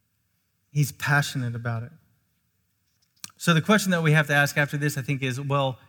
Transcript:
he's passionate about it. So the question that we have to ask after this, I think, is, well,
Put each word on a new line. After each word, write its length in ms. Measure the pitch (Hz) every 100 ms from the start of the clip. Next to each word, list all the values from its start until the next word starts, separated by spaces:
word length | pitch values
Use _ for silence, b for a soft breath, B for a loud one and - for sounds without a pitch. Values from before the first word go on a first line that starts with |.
| _ _ _ _ _ _ _
he's 220 | 147 143
passionate 640 | - 139 147 143 135 123
about 280 | 117 117 113
it. 100 | 120 - _ _ _ _ _ _ _ _ _ _ _ _ - -
So 160 | 175
the 100 | 160
question 280 | 170 208 190
that 120 | 170
we 100 | 160
have 160 | 156 143
to 60 |
ask 220 | 143 143 151
after 220 | 143 147
this, 180 | 147 143
I 60 |
think, 200 | 123 135
is, 160 | 131 123
well, 400 | 143 139 135 123